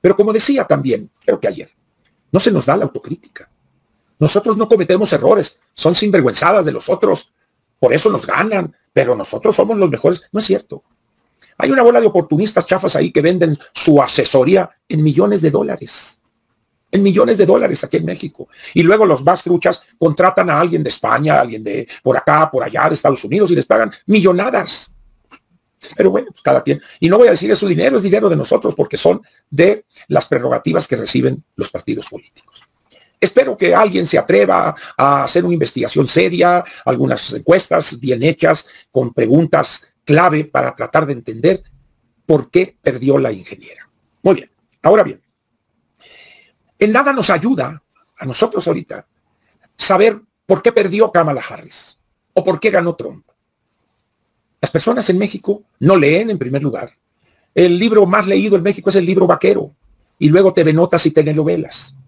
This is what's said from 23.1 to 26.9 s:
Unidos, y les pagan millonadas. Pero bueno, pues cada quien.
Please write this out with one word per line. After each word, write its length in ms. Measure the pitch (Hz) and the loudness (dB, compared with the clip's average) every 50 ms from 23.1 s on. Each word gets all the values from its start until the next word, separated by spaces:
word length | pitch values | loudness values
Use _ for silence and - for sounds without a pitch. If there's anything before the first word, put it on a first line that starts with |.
| 131 - - | -2 -2 -4
Unidos, 260 | 104 139 196 208 165 | -4 -2 0 0 2
y 60 | 175 | 0
les 100 | 147 135 | 0 0
pagan 260 | _ 110 110 113 107 - - _ | _ 2 0 0 -2 -4 -12 _
millonadas. 840 | - 202 214 170 190 180 175 202 247 254 208 - - - - - - - _ _ _ _ _ _ _ - _ _ _ _ _ _ _ _ _ - - - | 2 2 4 4 4 2 2 0 -2 -2 -4 -4 -4 -8 -10 -10 -14 -20 _ _ _ _ _ _ _ -20 _ _ _ _ _ _ _ _ _ -20 -20 -4
Pero 140 | - 208 190 | 0 0 2
bueno, 180 | 185 214 262 440 | 2 0 -6 -6
pues 100 | - - | -16 -6
cada 220 | _ 135 135 127 - | _ 0 0 0 0
quien. 180 | 139 143 143 - - | -2 -4 -4 -6 -18